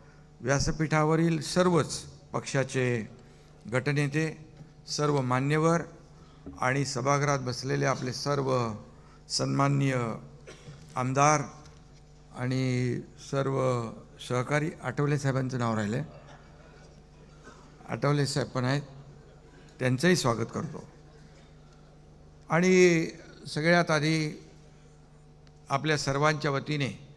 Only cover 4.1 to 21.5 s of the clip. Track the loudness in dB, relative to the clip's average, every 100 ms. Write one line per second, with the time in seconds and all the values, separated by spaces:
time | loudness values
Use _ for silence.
4.1 | 0 -4 -6 -18 -20 -20 -18 -8 -2 2
5.1 | 2 2 0 2 2 4 2 -2 -14 -20
6.1 | -20 -20 -20 -14 -2 0 0 -2 -2 0
7.1 | 2 2 0 -2 -6 -4 0 0 -2 -4
8.1 | -6 -2 -2 0 0 -2 -6 -14 -20 -20
9.1 | -20 -6 -4 -2 2 2 2 2 0 -2
10.1 | -6 -12 -20 -20 -20 -20 -20 -10 -4 0
11.1 | 4 4 4 0 -12 -20 -20 -20 -20 -20
12.1 | -20 -16 -6 -2 0 0 0 0 -4 -8
13.1 | -16 -6 -2 0 0 0 0 -4 -12 -18
14.1 | -14 -4 -2 0 -2 -2 -6 -6 -2 0
15.1 | 0 0 -2 -2 -2 0 0 -2 -2 -6
16.1 | -12 -20 -20 -20 -20 -20 -20 -20 -20 -20
17.1 | -20 -20 -20 -20 -20 -20 -18 -8 -2 0
18.1 | 0 0 -2 -2 -2 0 -2 -4 -16 -20
19.1 | -20 -20 -20 -20 -20 -18 -4 0 2 4
20.1 | 4 2 0 -2 -6 -8 -10 -16 -20 -20
21.1 | -20 -20 -20 -20